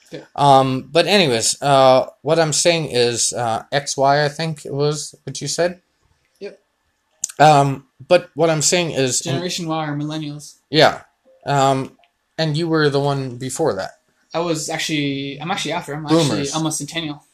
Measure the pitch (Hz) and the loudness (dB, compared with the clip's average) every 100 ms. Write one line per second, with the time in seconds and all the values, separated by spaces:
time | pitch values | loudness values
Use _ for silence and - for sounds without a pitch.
0 | _ 147 - - 143 135 131 131 - 165 | _ -20 -14 0 6 6 4 -2 -2 0
1 | 165 202 151 117 - - 143 135 131 131 | 2 2 2 2 -2 -2 2 6 6 6
2 | - _ 139 165 156 - 175 165 151 123 | 2 _ -2 0 2 2 2 2 0 0
3 | 120 117 - 101 120 110 - 143 143 139 | 0 0 -4 -2 -4 -4 -4 -6 -4 0
4 | 139 147 147 147 165 156 - 139 147 151 | 2 2 0 -4 -8 -8 -8 -4 -2 -4
5 | - - 139 131 143 - 175 180 _ _ | -10 -14 -14 -10 -8 -2 -2 -4 _ _
6 | _ _ _ _ 196 - _ _ _ _ | _ _ _ _ -16 -16 _ _ _ _
7 | _ - - - 151 143 143 135 _ _ | _ -14 -12 4 6 6 4 -2 _ _
8 | - 180 - 143 165 156 - 180 165 135 | 2 2 2 -2 0 2 2 0 0 0
9 | 131 123 - 175 180 180 160 160 151 147 | 0 -2 -4 -4 -4 -6 -6 -6 -4 -6
10 | 151 156 147 147 - _ - 151 123 - | -6 -6 -8 -12 -16 _ -2 4 4 2
11 | - _ _ _ - 139 135 135 127 _ | -14 _ _ _ -2 2 2 0 -4 _
12 | _ _ _ - 156 147 165 160 147 139 | _ _ _ -6 -2 -2 0 2 2 2
13 | 143 139 131 120 127 - 147 95 - _ | 0 -2 -6 -8 -10 -2 -2 -2 -8 _
14 | _ _ _ 160 175 151 156 156 - 151 | _ _ _ -6 -4 -4 -4 -6 -4 -2
15 | 143 139 139 147 160 196 147 165 151 147 | -2 -4 -8 -10 -8 -6 -4 -6 -6 -10
16 | 151 165 147 147 143 160 156 147 143 165 | 0 2 2 0 -2 -4 -4 -4 -6 -8
17 | 151 143 _ | -8 -12 _